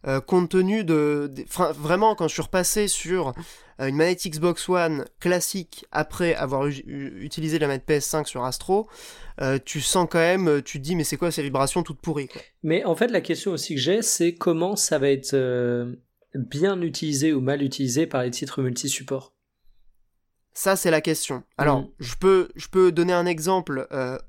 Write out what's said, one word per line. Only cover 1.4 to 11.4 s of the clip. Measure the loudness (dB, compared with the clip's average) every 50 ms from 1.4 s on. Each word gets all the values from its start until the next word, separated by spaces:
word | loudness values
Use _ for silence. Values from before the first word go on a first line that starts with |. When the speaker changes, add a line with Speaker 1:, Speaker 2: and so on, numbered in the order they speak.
| -12
Speaker 1:
Enfin, | -10 -2 0 0 0
vraiment, | 0 -4 0 0 2 4 4 4 4
quand | 2 -2
je | -2 -2
suis | -4
repassé | -6 -2 -2 0 0 2 0 0 0 0
sur, | -2 -4 -2 -2 -2 -2 -2 -4 -6 -8 -14 -16 -18 -20 -20 -20 _ -4
euh, | -4
une | -2 2
manette | 2 4 2 2 0 -4
Xbox | -8 -4 0 0 0 0 0 -2
One | 0 2 2 2 2 0 -4 -6 -10 _ -4
classique | 0 0 2 2 0 -2 -4 -6 -8 _ -16 -20 -18 _
après | -4 -4 -4 -4 -2 -2 0 0 2
avoir | 0 0 -2 -2 -2 -2
u-, | -2 -4 -6 -12
u-, | -12 -10 -10 -10 -10 -10 -12 -12
utilisé | -12 -8 -6 -4 -2 0 0
la | 2
manette | 0 0 -2 0
P | 0 0
S | 0 0
cinq | -2 -2 -2 -4
sur | -4 -6 -4 -4
Astro, | -4 -4 -6 -2 0 0 0 0 -2 -14 -20 -20 -20 -20 -18 -16 -16 -8 -4
euh, | -2 0 0 -2 -4
tu | -6 -8 -4
sens | -2 2 2 2 2 2
quand | 2 4
même, | 4 4 4 4 4 4
euh, | 2 2
tu | 0 -4 -10 -10
te | -4
dis, « | -2 -2
Mais | -2 0
c'est | -2 -2
quoi | -2 -2 -2
ces | -2 -2